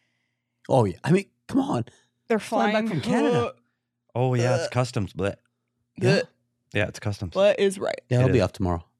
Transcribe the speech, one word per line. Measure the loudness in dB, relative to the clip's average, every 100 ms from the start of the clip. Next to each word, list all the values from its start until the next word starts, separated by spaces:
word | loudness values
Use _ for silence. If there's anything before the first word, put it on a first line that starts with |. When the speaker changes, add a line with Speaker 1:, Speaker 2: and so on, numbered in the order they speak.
| _ _ _ _ _ _ 0
Speaker 1:
Oh, | 2
yeah. | 2 -2
I | 0
mean, | 0 0 _ -4
come | -2
on. | -2 -4 -6 -14 _ _ -4
Speaker 2:
They're | -4
Speaker 1:
Flying | -2 0 2
Speaker 2:
flying | 0 -2
Speaker 1:
back |
from | -4
Canada. | -2 0 2 0 -2
Speaker 2:
Uh, | -8 _ _ _ _ _ -2
Speaker 3:
Oh, | 0
yeah, | 2 2 0
it's | -2
Speaker 2:
uh, |
Speaker 3:
customs. | -2 -2 -2 -6
Bleh. | -4 -4 -4 _ _ _ _ _ -2
Speaker 1:
Yeah. | 2
Speaker 2:
uh, | 2 0 _ _ _ _
Speaker 3:
Yeah, | -2 -2
it's | -4
customs. | -8 -6 -4
Speaker 2:
Bleh | 2 2 4
is | 0 0
right. | -6 -6 0
Speaker 1:
Yeah, | 2
Speaker 3:
It |
Speaker 1:
he'll | 4
be | 4
Speaker 3:
is. |
Speaker 1:
off | 2
tomorrow. | 0 -2 -2 -8